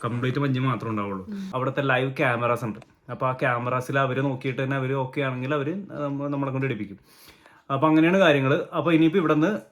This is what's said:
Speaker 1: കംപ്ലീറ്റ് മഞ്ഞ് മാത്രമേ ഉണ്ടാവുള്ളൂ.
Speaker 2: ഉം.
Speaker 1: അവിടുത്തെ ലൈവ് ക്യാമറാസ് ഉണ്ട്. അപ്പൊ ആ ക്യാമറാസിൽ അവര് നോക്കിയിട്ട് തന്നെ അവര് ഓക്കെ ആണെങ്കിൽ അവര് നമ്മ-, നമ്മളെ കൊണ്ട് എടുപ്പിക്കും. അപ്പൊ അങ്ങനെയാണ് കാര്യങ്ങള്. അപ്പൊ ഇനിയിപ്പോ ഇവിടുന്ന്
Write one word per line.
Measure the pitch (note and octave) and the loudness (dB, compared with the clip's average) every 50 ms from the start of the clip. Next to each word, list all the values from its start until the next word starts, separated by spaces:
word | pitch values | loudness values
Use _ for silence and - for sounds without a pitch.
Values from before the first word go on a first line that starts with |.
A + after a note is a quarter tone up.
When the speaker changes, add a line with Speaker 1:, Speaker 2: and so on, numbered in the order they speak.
| - | -6
Speaker 1:
കംപ്ലീറ്റ് | A#2 A#2+ A#2+ B2 B2+ B2+ C#3+ | -4 -2 -2 -2 0 0 0
മഞ്ഞ് | C#3 C3+ B2+ B2+ | 0 0 0 0
മാത്രമേ | C3 B2+ A#2+ G#2+ A#2 A2+ | 0 0 -2 -2 -4 -4
ഉണ്ടാവുള്ളൂ. | G#2+ G#2 G2+ G2+ G2 F#2+ F#2 G#2+ | -4 -4 -4 -4 -6 -8 -8 -10
Speaker 2:
ഉം. | G#2 G2 F#2+ F#2+ - | -10 -10 -8 -6 -4
Speaker 1:
അവിടുത്തെ | B2+ B2+ C#3 C3 D3 | -4 -4 -2 -2 -2
ലൈവ് | C#3 C3+ B2+ B2 C3 C3+ C3 - | 0 0 2 0 0 -2 -2 0
ക്യാമറാസ് | D3 B2+ A#2+ A#2 B2 A#2 A#2+ G#2+ A#2 | 0 0 0 0 0 0 0 0 -2
ഉണ്ട്. | A2 G2+ - - _ _ _ _ - | -6 -8 -10 -14 _ _ _ _ -12
അപ്പൊ | A#2+ - C3+ | -8 -4 -4
ആ | C3 | -4
ക്യാമറാസിൽ | B2+ - D3 B2+ A#2+ A#2+ A#2+ B2 B2 B2+ B2 - C#3 C#3 | -2 0 0 0 0 -2 -2 -2 -2 -2 -2 -2 0 0
അവര് | C#3 B2+ B2+ C3+ | 0 0 0 0
നോക്കിയിട്ട് | C3+ C#3 C3 C3 C#3 C3+ A#2+ C3 C3+ | -2 -2 -2 -4 -4 -6 -4 -2 -2
തന്നെ | B2+ C#3 | -2 -2
അവര് | C3+ C3 C3 C#3 | -2 -2 -2 -2
ഓക്കെ | C3+ C3 C3+ - D3+ | -2 -4 -4 -4 -4
ആണെങ്കിൽ | C#3 C3 B2+ B2+ B2+ C3+ D3+ | -4 -4 -4 -4 -2 -2 -2
അവര് | C#3+ C3+ D#3 F3+ | -2 -2 -2 -4
നമ്മ-, | G3+ F#3+ - - D3 D3 C#3+ C#3+ C#3 C#3+ C#3+ | -6 -8 -10 -8 -6 -6 -4 -4 -4 -4 -4
നമ്മളെ | C#3+ C#3 C#3 C3+ | -2 -2 -2 -2
കൊണ്ട് | C3 C3 C3+ | -2 -2 -2
എടുപ്പിക്കും. | C3+ A#2+ G2+ G2+ G2+ G2 - _ _ _ - - - - _ _ - _ _ _ - | -2 -4 -4 -8 -10 -12 -18 _ _ _ -20 -20 -20 -20 _ _ -20 _ _ _ -4
അപ്പൊ | C#3 B2+ D3+ D#3 | -2 2 4 4
അങ്ങനെയാണ് | D#3 D#3 D#3+ E3+ F#3+ G3 | 6 6 6 6 6 6
കാര്യങ്ങള്. | F#3 D#3+ C#3+ C#3 C3+ C3 D3 F3+ - - F3 | 6 6 6 4 4 4 2 2 0 -2 -4
അപ്പൊ | D#3+ C3+ E3+ | -2 2 4
ഇനിയിപ്പോ | E3 D#3 D#3+ D#3+ E3 G3 | 4 6 6 6 4 4
ഇവിടുന്ന് | D#3+ D#3 D#3 D3+ D#3 G3 A3 - - _ | 4 4 4 4 4 2 0 -2 -6 _